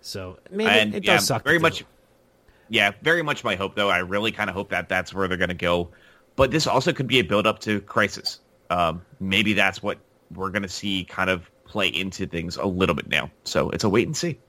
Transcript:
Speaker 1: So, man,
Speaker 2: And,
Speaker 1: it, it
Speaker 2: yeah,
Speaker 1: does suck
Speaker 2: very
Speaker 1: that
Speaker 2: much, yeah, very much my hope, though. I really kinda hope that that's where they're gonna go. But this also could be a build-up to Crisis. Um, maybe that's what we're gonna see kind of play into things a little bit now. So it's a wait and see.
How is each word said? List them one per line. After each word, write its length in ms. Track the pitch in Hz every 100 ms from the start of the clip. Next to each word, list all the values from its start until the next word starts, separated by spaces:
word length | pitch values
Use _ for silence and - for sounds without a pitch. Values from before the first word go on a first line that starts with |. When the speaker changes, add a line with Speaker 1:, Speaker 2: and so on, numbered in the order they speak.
Speaker 1:
So, 360 | - 101 92 90 -
man, 160 | 92 -
Speaker 2:
And, 260 | 104 107
Speaker 1:
it, 40 | 101
it 80 | 98
Speaker 2:
yeah, 100 | 104
Speaker 1:
does 120 | 98
suck 180 | 117 139
Speaker 2:
very 120 | 165
Speaker 1:
that 40 |
Speaker 2:
much, 240 | 160 - - _ _ _ _ _ _ _ _
yeah, 220 | 110 101 101
very 220 | 151 170
much 200 | 151 143
my 120 | - 92
hope, 200 | 98 104
though. 140 | 101
I 100 | 90
really 320 | 90 101 110
kinda 200 | 107 104
hope 180 | 90 101
that 200 | 92 87
that's 240 | 92 90
where 140 | 92 95
they're 100 | 90
gonna 160 | 90
go. 360 | 87 87 87 85 - _ _ _ -
But 160 | 135
this 160 | 160 151
also 240 | 113 175
could 160 | 147 131
be 120 | 127
a 40 |
build-up 360 | 98 101 107 107
to 220 | - 104
Crisis. 580 | - - 104 - - - _ _ _
Um, 320 | 87 85 82 - -
maybe 340 | 95 95 104
that's 280 | 101 98 92
what 180 | 101 - _ _ _
we're 180 | - 95
gonna 180 | 98 98
see 380 | - 101 95 90
kind 240 | - 92
of 200 | 92 82 _ _
play 220 | - 92
into 400 | 71 95 - 87
things 300 | 85 82 -
a 80 | 98
little 300 | 90 92 76
bit 120 | -
now. 240 | 78 60 _ -
So 240 | - 73
it's 140 | -
a 60 | 110
wait 180 | 101 110
and 100 | 156
see. 220 | 175 143